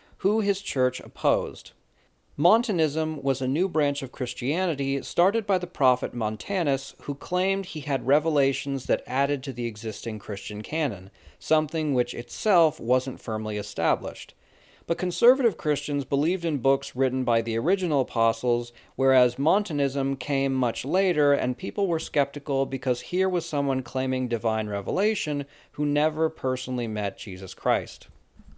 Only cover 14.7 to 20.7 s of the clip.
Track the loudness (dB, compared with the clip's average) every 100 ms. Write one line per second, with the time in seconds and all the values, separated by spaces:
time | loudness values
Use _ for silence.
14.7 | _ -4 -2 -2 4 4 6 4 0 0
15.7 | -2 -2 -4 0 0 2 0 -2 0 2
16.7 | 2 0 0 0 2 2 2 2 0 2
17.7 | 0 2 0 0 2 2 2 0 0 -2
18.7 | -12 -10 0 4 6 6 4 2 2 0
19.7 | 0 0 0 -2 -2 -2 0 0 0 0